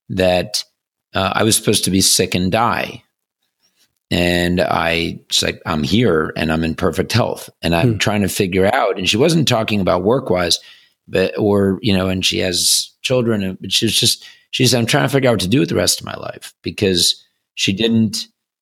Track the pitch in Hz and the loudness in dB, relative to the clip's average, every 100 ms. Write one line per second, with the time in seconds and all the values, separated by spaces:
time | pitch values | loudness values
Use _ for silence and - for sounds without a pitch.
0 | - 95 92 90 82 - - _ _ _ | -8 0 2 2 -2 -8 -10 _ _ _
1 | _ 98 95 - 107 104 - 101 - 92 | _ -4 -2 2 2 2 0 0 0 0
2 | - - 92 - 92 110 117 82 64 - | 2 0 0 0 0 0 0 -2 -6 -10
3 | _ _ _ _ _ _ _ _ _ _ | _ _ _ _ _ _ _ _ _ _
4 | _ 87 87 87 87 90 - 85 82 85 | _ 0 2 2 0 0 0 0 0 0
5 | 85 - _ - 82 - - 80 69 101 | -2 -8 _ -4 -2 -4 -4 -4 0 2
6 | 120 80 82 - 82 80 80 - 90 80 | 2 2 -2 -4 -2 0 -2 -2 -2 -2
7 | 76 - 110 - - _ 82 85 123 110 | -2 0 -2 -4 -12 _ -2 2 2 0
8 | - 104 95 - 98 95 95 131 110 90 | 0 0 -2 0 0 2 2 2 0 0
9 | 92 107 147 165 131 117 110 107 90 90 | -2 2 2 2 2 0 0 0 2 2
10 | 92 131 - 90 87 - - - _ _ | 2 0 0 0 0 -2 -4 -20 _ _
11 | - 92 95 - 104 101 98 92 101 95 | -4 0 0 0 2 4 2 2 0 0
12 | 95 92 90 95 92 90 - - - _ | 0 0 -2 -2 -2 0 0 0 -4 _
13 | - 131 117 107 95 92 95 - 113 95 | -2 0 2 0 -4 -6 -4 -2 0 0
14 | 113 - - - _ - 127 123 113 143 | 0 -2 -8 -20 _ -2 0 2 2 0
15 | 139 135 127 110 92 127 165 98 95 - | 2 2 2 0 2 0 2 0 0 -2
16 | - - - - - _ - 80 98 87 | -6 -10 -12 -14 -20 _ -12 -2 0 2
17 | 80 - _ _ _ - - 190 226 226 | 0 -2 _ _ _ -6 -4 0 0 2
18 | 220 - - _ _ _ | 0 -2 -12 _ _ _